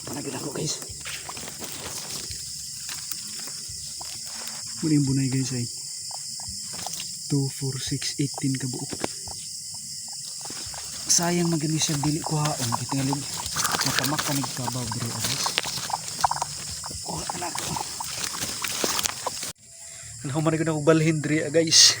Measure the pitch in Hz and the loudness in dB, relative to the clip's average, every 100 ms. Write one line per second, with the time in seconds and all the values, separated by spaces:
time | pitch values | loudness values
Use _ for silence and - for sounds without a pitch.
0 | - 147 135 131 147 143 156 - - - | -8 -6 -6 -4 -4 -2 -2 -4 -6 -10
1 | - - - - - - - - - - | -8 -8 -8 -10 -10 -8 -8 -8 -8 -6
2 | - - - - - - - - - - | -6 -6 -6 -6 -8 -8 -8 -10 -8 -8
3 | - - - - - - - - - - | -8 -8 -8 -8 -6 -8 -8 -8 -8 -8
4 | - - - - - - - - 160 147 | -8 -8 -8 -8 -8 -8 -8 -2 4 6
5 | 135 135 135 131 127 127 120 - - - | 6 4 4 2 0 -2 -4 -6 -8 -8
6 | - - - - - - - - - - | -8 -8 -8 -8 -8 -8 -8 -6 -6 -6
7 | - - - 143 135 - 135 131 - 139 | -6 -8 0 0 0 -2 -4 -4 -4 -2
8 | - - 143 - 139 131 131 120 - - | -2 0 -2 0 -2 0 -2 -4 -6 -6
9 | - - - - - - - - - - | -6 -6 -8 -8 -8 -8 -8 -10 -8 -10
10 | - - - - - - - - - - | -10 -10 -8 -8 -8 -8 -8 -8 -8 -6
11 | - - 170 175 170 165 151 156 - 147 | 2 4 6 4 4 4 2 2 2 2
12 | 151 156 - 151 151 147 120 117 117 135 | 2 2 2 2 2 0 0 0 0 2
13 | 135 143 131 - - - - - 139 135 | 2 2 -2 -6 -4 0 2 2 4 4
14 | 139 151 - 139 127 - 123 123 117 117 | 4 2 4 2 0 0 -2 0 -2 -2
15 | 117 110 117 - - - - - - - | -2 -2 -2 0 2 0 0 -2 -2 -2
16 | - - - - - - - - - - | -4 0 0 0 -4 -6 -6 -6 -6 -8
17 | - 170 180 - 175 - - - - - | -6 -6 -4 -4 -4 -4 -4 -4 -4 -6
18 | - - - - 165 - - - - - | -6 -4 -4 -2 -4 -4 -4 0 0 2
19 | - - 539 - - - - - - - | 0 0 -4 -4 -6 -10 -16 -18 -16 -14
20 | - - 147 147 156 156 165 151 147 160 | -14 -8 -2 2 4 4 4 4 8 8
21 | 160 156 143 156 156 156 165 - - - | 8 4 4 2 4 6 8 10 10 8